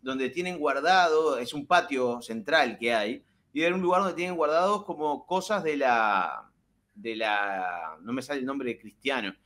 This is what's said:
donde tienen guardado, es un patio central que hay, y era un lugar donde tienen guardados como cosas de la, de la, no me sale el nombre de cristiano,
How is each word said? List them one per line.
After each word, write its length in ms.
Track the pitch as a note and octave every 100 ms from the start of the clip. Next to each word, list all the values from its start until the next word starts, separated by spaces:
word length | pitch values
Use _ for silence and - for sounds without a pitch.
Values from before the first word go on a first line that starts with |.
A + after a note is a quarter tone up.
donde 280 | C3 C3 B2+
tienen 280 | E3 F3+ F3
guardado, 800 | D3 C#3 D#3+ F#3+ F3 D#3 D#3 B2
es 160 | A#2+
un 120 | D3 -
patio 540 | F3 E3+ C3 B2 A#2+
central 540 | A#2 A2+ G#2 D#3 B2+ G#2
que 140 | A#2
hay, 320 | A2+ G#2+ C3+ _ _ _
y 100 | D3
era 120 | E3+
un 60 | F#3
lugar 200 | F3+ F3+
donde 140 | F#3+ D#3+
tienen 180 | F3+
guardados 500 | E3+ D3 E3 F#3+ G#3
como 400 | G3 D3+ D3+ C#3+
cosas 380 | - F#3 F#3+ G3+
de 140 | D#3+ C#3+
la, 760 | C3 A#2 G#2+ G2 E2 A#1 G#1+ _ _ _ _
de 200 | G#2+ A2+ A2
la, 800 | A2 G2+ G2+ F#2+ F2+ E2+ D#2+ D#2
no 100 | G2+
me 80 | B2+
sale 200 | C3 C#3+
el 60 | C3
nombre 220 | C#3 B2
de 80 | A#2
cristiano, 520 | G#2 - C3+ C3 G2 -